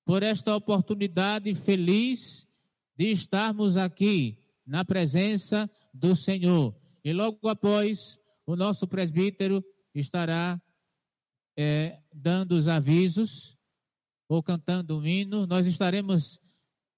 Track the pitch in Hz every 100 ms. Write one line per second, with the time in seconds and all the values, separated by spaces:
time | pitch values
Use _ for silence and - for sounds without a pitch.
0 | - 185 208 214 - 208 208 202 - 208
1 | 202 170 196 214 208 185 - 190 175 202
2 | 247 247 - - - _ _ _ _ -
3 | 202 202 - 190 220 208 208 180 185 -
4 | 202 196 120 104 _ _ - 151 185 185
5 | 160 160 202 208 - 208 214 _ _ 131
6 | 170 185 - 190 175 175 127 104 _ _
7 | 147 170 220 214 220 208 202 208 208 208
8 | - - _ _ - 175 202 196 185 190
9 | 175 156 196 196 196 196 190 _ _ 143
10 | 139 180 165 165 175 175 - _ _ _
11 | _ _ _ _ _ - 151 147 160 -
12 | _ 151 143 185 185 175 156 160 139 165
13 | 185 175 220 - - - _ _ _ _
14 | _ _ - 165 156 175 160 180 165 156
15 | 151 185 196 208 185 180 180 165 185 196
16 | 196 175 143 - _ _ _ _ _